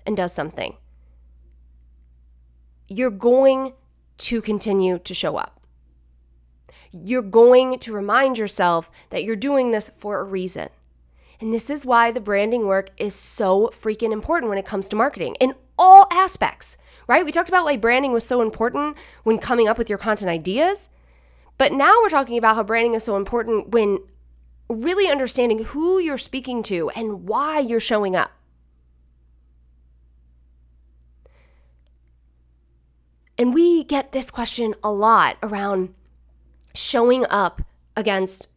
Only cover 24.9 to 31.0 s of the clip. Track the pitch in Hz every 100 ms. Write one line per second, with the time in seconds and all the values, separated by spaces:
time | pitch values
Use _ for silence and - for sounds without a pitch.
24.9 | 370 370 285 254 - 240 220 220 285 339
25.9 | 381 330 269 - 262 262 240 208 180 160
26.9 | - 220 196 175 226 294 302 247 226 -
27.9 | 214 202 185 - - _ _ _ _ _
28.9 | _ _ _ _ _ _ _ _ _ _
29.9 | _ _ _ _ _ _ _ _ _ _
30.9 | _